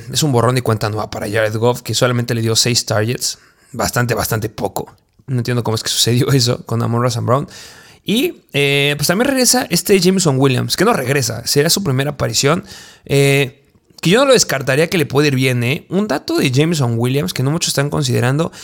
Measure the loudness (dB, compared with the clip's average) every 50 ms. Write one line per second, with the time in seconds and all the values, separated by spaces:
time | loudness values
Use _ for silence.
0 | -4 -6 -4 -2 0 2 2 2 2 2 2 0 0 0 -2 0 -2 -4 -4 -4
1 | -6 -8 -8 -8 -6 -4 -2 0 0 0 0 0 0 0 0 -2 -4 -6 -2 0
2 | 0 0 0 0 -2 -2 -2 -2 0 0 0 0 0 0 0 -2 -2 -2 0 0
3 | 0 -2 -4 -4 -6 -8 -8 -10 -16 _ _ _ _ _ -6 -4 -4 -2 -2 -2
4 | 0 0 0 -2 -2 -2 -2 -4 -4 -6 -6 -6 -6 -6 -6 -6 -10 -10 -16 _
5 | _ _ _ _ _ -6 -4 -4 -2 -2 -2 -2 -2 -2 -2 -4 -4 -4 -2 0
6 | 2 2 2 2 2 2 2 2 2 2 0 -2 -4 -4 -2 -2 0 0 0 0
7 | 0 0 -2 -2 0 0 0 0 0 -4 -12 -18 -20 -20 -20 -20 -20 -20 -20 _
8 | -4 -2 0 0 0 -2 -4 -8 _ _ -2 0 2 2 2 2 2 2 0 0
9 | 0 0 0 2 2 0 2 2 2 2 2 0 0 -2 -2 -2 2 2 2 4
10 | 4 4 2 2 2 2 2 2 2 2 2 2 -2 -2 0 0 2 2 2 0
11 | 0 -2 -2 -2 -2 -4 -6 -6 -4 -2 2 2 2 2 2 0 0 0 0 0
12 | -2 -2 -4 -4 -4 -4 -2 0 2 2 0 0 -4 -10 -18 -20 -20 -20 -20 -14
13 | -6 -2 2 2 4 4 4 2 0 -2 -6 _ _ _ _ _ _ _ _ -4
14 | 0 2 4 4 6 6 4 4 4 0 -2 -4 -2 0 0 0 0 0 0 -2
15 | -2 0 2 2 2 2 2 2 0 0 0 0 0 -2 -2 -4 -4 -4 -2 -2
16 | 0 0 -2 -4 -4 -2 -2 0 0 2 2 2 2 2 0 0 0 0 0 0
17 | 0 0 0 0 -2 -2 -2 -2 -2 -2 -2 -2 -2 -2 -2 -2 -2 -2 -2 -2
18 | -2 0 0 0 0 0 0 0 -2 -4 -6 -12